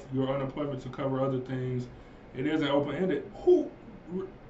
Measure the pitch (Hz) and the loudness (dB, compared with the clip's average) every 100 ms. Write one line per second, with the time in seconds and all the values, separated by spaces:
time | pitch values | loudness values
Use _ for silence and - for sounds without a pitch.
0 | 135 131 135 135 131 151 143 131 131 147 | -2 0 2 0 -2 -2 -4 -4 -6 -4
1 | 135 131 135 131 127 127 127 123 123 - | 0 2 2 0 -2 -2 -2 -2 -4 -10
2 | - - - - 147 156 139 143 143 151 | -18 -18 -12 -2 0 2 4 4 4 2
3 | 185 - - - 359 311 - - - - | 2 0 -4 2 6 6 6 -6 -16 -14
4 | - 190 - - | -6 -6 -6 -10